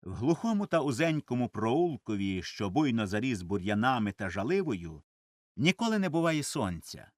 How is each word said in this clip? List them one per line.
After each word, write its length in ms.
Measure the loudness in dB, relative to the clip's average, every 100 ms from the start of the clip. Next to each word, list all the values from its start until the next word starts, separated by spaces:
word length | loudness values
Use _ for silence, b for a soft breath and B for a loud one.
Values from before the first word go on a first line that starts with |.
В 120 | -10
глухому 540 | -2 0 2 2 0 2
та 140 | 0
узенькому 680 | 2 0 2 0 -2 -2 -2
проулкові, 920 | 0 2 4 2 0 -4 -2 0 -2
що 260 | -4 -4 -2
буйно 380 | 2 2 2 0
заріс 340 | 0 0 -2
бур'янами 720 | -2 -2 0 2 2 2 0
та 180 | -2 -6
жаливою, 760 | -4 -2 -2 0 -4 -6 -14 _ _ _ _ _ 2
ніколи 440 | 2 2 0 0
не 100 | 0
буває 340 | 2 2 0
сонця. 680 | -2 -2 -2 -4 -10 -16 -18